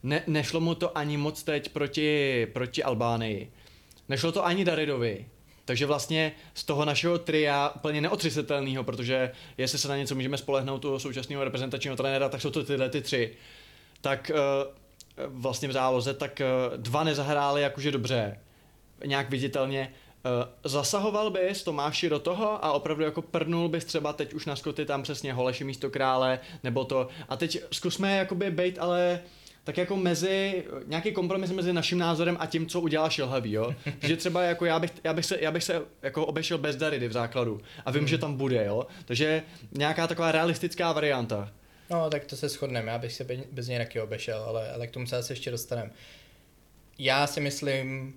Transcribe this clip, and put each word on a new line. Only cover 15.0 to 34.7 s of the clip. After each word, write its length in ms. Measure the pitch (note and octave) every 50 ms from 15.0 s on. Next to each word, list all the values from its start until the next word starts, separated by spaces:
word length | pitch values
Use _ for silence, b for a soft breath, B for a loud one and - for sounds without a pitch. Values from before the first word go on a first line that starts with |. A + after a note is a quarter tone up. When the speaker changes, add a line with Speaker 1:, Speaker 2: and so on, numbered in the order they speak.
| - - - - C3+
Speaker 1:
vlastně 400 | C#3 C3 B2+ A#2+ C3 A#2+ - C#3+
v 40 | C3+
záloze, 420 | B2+ C3+ B2+ C3 C3 B2 A#2+ C3+ C3+
tak, 280 | C#3 D3 C#3 - -
eh, 40 | C#3 C3 B2+ B2+ B2+ A#2+ B2
dva 260 | B2+ A#2 A#2+ B2 D3+ D#3+
nezahráli 580 | D#3+ D3 C#3 C#3 C#3 D3+ D3 C#3+ C#3+ C#3+ C#3+
jakože 300 | D3 C#3 C#3 C#3 C3+ D3
dobře. 480 | C#3 C3 A2+ A2+ C3 A#2+ G#2+ G2+ G2+ - b b b b b b b b b - - - -
Nějak 240 | C#3+ C#3 C#3 C3+ A#2+
viditelně. 640 | C#3 B2+ C3 C3 A#2 C#3+ C3+ C3 C3+ C#3 C3+ C3 B B B B B B -
Eh, 220 | C3 B2 A#2+ B2 - - - -
zasahoval 680 | C#3+ C3 D3 C3+ - - G3+ G3 A3 G3+ G#3 G#3+ G#3+
bys, 340 | F#3 F#3+ F3+ F#3+ G3 G3 -
Tomáši, 460 | F3+ D3+ C#3+ C#3+ D3+ C#3+ - - E3+
do 100 | D3+ D3
toho 460 | - E3+ F3+ G3+ A3 G#3 G#3+ - -
a 60 | D#3
opravdu 320 | C#3+ C#3+ C#3+ D#3 D#3 D3 D#3
jako 180 | D3+ D3+ E3
prdnul 480 | D#3+ - - E3+ D#3+ D#3 E3+ E3+ E3+ E3+
bys 160 | D#3+ E3 D#3+
třeba 280 | - - D#3+ C#3+ D3 D3
teď 200 | - D3+ - -
už 120 | D#3 -
na 100 | D#3+ C#3
Scotty 300 | C3+ - D3+ D3 - D3+
tam 180 | C#3+ C#3+ C#3 B2+
přesně 300 | - D3 B2 - C#3 B2+
Holeši 300 | B2 B2 B2+ B2 - D3+
místo 260 | C3+ C3 C3 - C3
Krále, 500 | - C#3 C3+ C3 C3 B2+ C3 B2+ C3 B2+ B B B B -
nebo 220 | B2+ A#2 C3+ C3
to. 220 | C3 C3+ C3 B2+ B2 B D#3+ D3+ B
A 80 | C3
teď 220 | - E3+ D#3 - - - -
zkusme 460 | - - - F3+ - - G3 G3 G3
jakoby 340 | G3 F#3+ F#3+ G3 F3 G3 G3
bejt, 280 | E3+ D#3 F3+ F3+ F#3 -
ale 400 | - F3 F3 F3 F3 F3 F3 F3 F3 B B B B B B B B
tak 140 | - C#3
jako 180 | F3 F3+ F3 G3
mezi, 680 | G3 F#3 F3+ E3+ D3+ E3+ F#3+ F#3+ F#3+ G3 G3 F#3+ F#3 - - - C3+ C#3
nějaký 260 | C#3+ D3 E3 F3 G#3+
kompromis 400 | - G3+ F3+ F3 F#3+ F#3+ F#3+ E3+
mezi 220 | F#3 F#3+ E3+ F3+ F3+
naším 240 | E3+ D#3+ - F3+
názorem 400 | F3+ F3 E3 E3+ D#3 E3+ F3 F3 E3
a 60 | E3
tím, 220 | E3 E3+ D#3+ E3
co 140 | E3 - F3
udělá 280 | E3+ E3 D3+ D#3 D#3 D#3+
Šilhavý, 420 | D3 - C#3 B2+ C3+ C3 A2+ G#2+
jo? 240 | G#2 A2 A2+ A#2+ D3 - -
Speaker 2:
<laughs> 140 | C#3+ - - -
Speaker 1:
Že 140 | C#3+ E3
třeba 260 | E3 - F3+ E3 F3+ F3+
jako 220 | F3 E3+ E3+ F3
já 140 | E3+